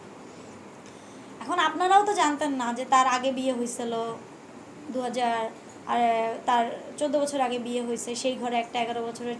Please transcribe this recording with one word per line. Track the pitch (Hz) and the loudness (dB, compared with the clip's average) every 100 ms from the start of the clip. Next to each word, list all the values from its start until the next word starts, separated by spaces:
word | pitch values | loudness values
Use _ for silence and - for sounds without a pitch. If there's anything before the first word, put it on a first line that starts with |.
| - - - - - - - - - - - - - - | -16 -16 -18 -16 -18 -18 -18 -18 -18 -18 -18 -18 -18 -12
এখন | 226 359 | -2 2
আপনারাও | 311 320 370 392 | 2 4 6 8
তো | 415 | 8
জানতেন | 359 302 285 302 | 4 4 2 0
না | 269 240 | 0 -2
যে | 233 | -2
তার | 254 262 262 | 4 6 6
আগে | 254 262 | 4 2
বিয়ে | 262 262 | 0 0
হয়েছিল | 240 240 - 240 226 233 226 - - - - - - - | 0 -2 -4 -4 -2 -4 -6 -12 -18 -18 -18 -18 -14 -8
দু | 247 | -4
হাজার, | 247 240 240 226 226 - - - - | -2 0 0 0 -2 -8 -16 -14 -2
আর | 233 240 226 226 233 - | 4 4 4 0 -2 2
তার | 240 233 - - - | 2 2 -2 -10 -4
চোদ্দ | 294 294 | 0 2
বছর | 285 285 | 2 2
আগে | 247 247 | 0 0
বিয়ে | 240 240 | -2 -2
হয়েছে, | 240 233 240 | -2 -4 -4
সেই | 240 262 247 | -2 -2 0
ঘরে | 240 240 | 0 -2
একটা | 233 247 | 0 -2
এগারো | 233 233 | -2 -2
বছরের | 233 233 240 | -6 -6 -6